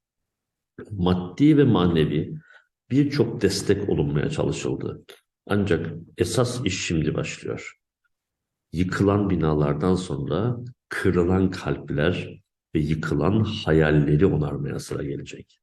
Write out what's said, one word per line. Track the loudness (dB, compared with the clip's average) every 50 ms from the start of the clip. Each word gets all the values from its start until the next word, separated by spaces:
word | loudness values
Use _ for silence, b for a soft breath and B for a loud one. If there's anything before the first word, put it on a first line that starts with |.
| _ _ _ _ _ _ _ _ _ _ _ _ _ _ _ -18 -16 -12
maddi | -6 -2 2 2 2 2 0 -6 -2 2 4 6 6 6
ve | 6
manevi | 6 4 4 4 4 4 2 2 2 0 -2 -4 -4 B B B B B B B B _ _ _ _
birçok | 2 2 2 2 2 0 0 0 0 0
destek | 0 0 0 0 0 0 0 0 2 -2
olunmaya | 0 0 0 0 0 0 -2 -2
çalışıldı. | -2 -2 -2 -2 -2 -2 -4 -4 -4 -4 -6 -8 -8 -10 -16 -20 -20 -20 _ _ _ _ _
Ancak | -2 -2 0 2 2 0 0 0 -4 -8 -12 -14 -16 -2 -2
esas | -2 0 2 0 0 0 -2 -4 -4
iş | -4 -4 -4 -4
şimdi | -2 0 0 0 0 0
başlıyor. | -2 -4 -6 -8 -10 -8 -8 -8 -8 -10 -14 -20 _ _ _ _ _ _ _ _ _ _ _ _ _ _ _ _ _ _ _ -4
Yıkılan | -2 -2 -2 0 2 2 4 4 2 2 2
binalardan | 0 2 2 2 2 2 2 0 0 0 2 0 0
sonra | 0 -2 -4 -6 -6 -4 -4 -2 -2 -2 -2 -4 -6 -8 -14 -16 _ _ _
kırılan | -10 -2 0 2 2 2 2 2 2 2 2 2
kalpler | 0 -4 -4 -6 -6 -6 -6 -6 -2 0 0 0 0 -2 -6 -8 -14 -18 _ _ _ _ _ _ _
ve | -2
yıkılan | 0 0 -2 -4 -2 -2 -2 0 0 2 2 2 0
hayalleri | 0 -2 -6 -2 2 4 4 4 4 4 2 4 4 4 4 4
onarmaya | 4 2 2 -2 -2 -4 -6 -6 -6 -8 -8
sıra | -8 -8 -8 -8 -6
gelecek. | -6 -8 -8 -10 -12 -16 -18 -20 _ _ _